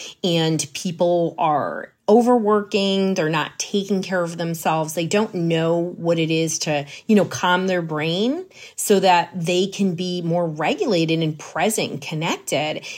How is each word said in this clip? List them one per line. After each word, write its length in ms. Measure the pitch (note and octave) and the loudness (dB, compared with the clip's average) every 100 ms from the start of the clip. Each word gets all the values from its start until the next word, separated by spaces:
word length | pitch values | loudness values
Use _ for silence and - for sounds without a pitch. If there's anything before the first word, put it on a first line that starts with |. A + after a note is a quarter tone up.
| - - | -14 -6
and 400 | F#3 E3+ D#3+ D#3 - | 0 2 2 0 -4
people 600 | - F#3+ E3 F3 F3 E3 - | -8 -8 0 2 2 0 0
are 560 | E3+ D3 F#2 D#2+ - _ - | 0 0 -2 -6 -10 _ 4
overworking. 1080 | A3 A#3+ B3 G#3 G#3 G3+ G#3 G3 G3 F#3+ F#3 | 6 6 4 4 2 2 0 0 2 2 2
They're 120 | D#3 | 0
not 300 | D#3+ C#3 - | 0 -2 -6
taking 460 | - G3+ F#3+ F#3+ | -4 -4 0 -2
care 180 | F#3+ F#3+ | 0 -2
of 160 | E3+ E3+ | -2 -4
themselves. 560 | E3+ E3 D#3+ D#3+ D#3 | -4 -2 -2 0 -2
They 140 | F3 E3 | -4 0
don't 260 | G#3 G#3+ | 0 0
know 460 | F#3 E3+ E3 E3 E3+ | 0 0 2 2 0
what 400 | F3 F3 E3+ E3+ | -2 -2 0 0
it 100 | D#3+ | 2
is 300 | D#3+ D#3+ - | 0 0 -2
to, 260 | D#3+ D3 C#3+ - - | -2 -2 -4 -8 2
you 80 | G#3 | 4
know, 100 | E3+ | 4
calm 420 | - F3+ F3+ F#3+ | 0 0 2 2
their 140 | F3+ | -2
brain 640 | E3 D3+ D#3+ F3 A#3 D#4+ F#4 - - - | -2 -4 -2 0 -2 -2 -8 -18 -18 -8
so 240 | - G3 | 2 4
that 320 | F#3+ F3 E3 | 6 4 2
they 340 | F#3 E3 F3+ F#3+ | -4 -2 0 0
can 280 | - G3 E3+ | 0 -2 -2
be 260 | F3+ F3+ | -4 -4
more 260 | E3+ E3+ E3+ | -2 0 -2
regulated 720 | D3+ D#3+ D4+ E4+ F3 D#3+ E3 | -2 -2 0 0 2 2 2
and 200 | D#3+ D3+ | 0 -4
present, 640 | - D#3+ F#3+ A3+ D3 C3+ | -8 -2 0 0 -4 -6
connected. 840 | - D#3 E3+ F#4+ - C#3 D3+ - - | -8 -4 -4 -4 -4 -4 -2 -6 -10